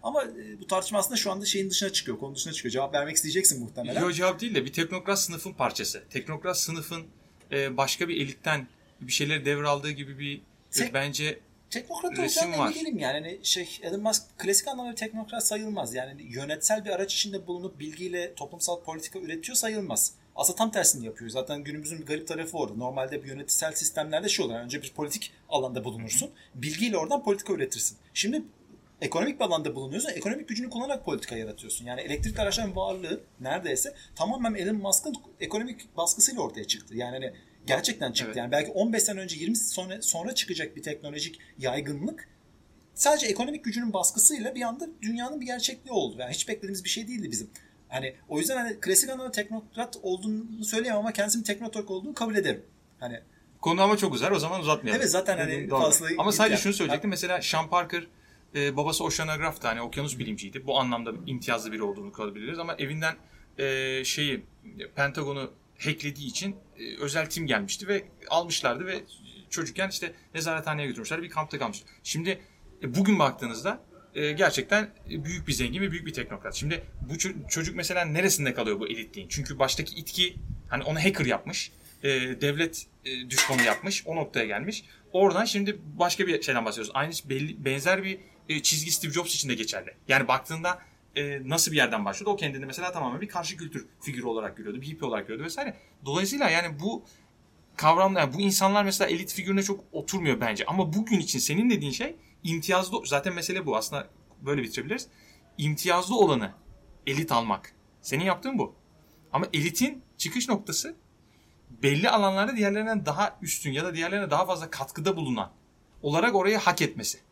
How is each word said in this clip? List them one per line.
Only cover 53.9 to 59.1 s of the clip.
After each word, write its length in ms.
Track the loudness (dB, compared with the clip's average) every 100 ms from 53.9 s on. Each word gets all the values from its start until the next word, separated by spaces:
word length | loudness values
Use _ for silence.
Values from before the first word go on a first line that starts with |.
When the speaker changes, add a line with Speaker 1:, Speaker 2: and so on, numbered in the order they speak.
| 8
Speaker 2:
çok 160 | 4
uzar. 180 | 2 2
O 80 | 2
zaman 200 | 2 0
uzatmayalım. 420 | 2 2 4 2
Speaker 1:
Evet, 100 | 4
zaten 260 | 2 2 2
hani 140 | 0
Speaker 2:
Dediğin 180 | -2 0
doğru. 100 | 4
Speaker 1:
fazla 280 | 6 6 4 2
Speaker 2:
Ama 140 | 2
sadece 240 | 6 6 4
Speaker 1:
git 80 |
Speaker 2:
şunu 80 | 2
Speaker 1:
yani. 60 | 0
Speaker 2:
söyleyecektim. 320 | 0 0 0
Speaker 1:
Ha. 20 |
Speaker 2:
Mesela 300 | -2 0 0
Sean 280 | 2 0 2
Parker, 380 | 2 2 -4 -6 -18 -20 -20 _ 0
e, 220 | 0 2
babası 260 | 2 2
oceanograf 600 | 0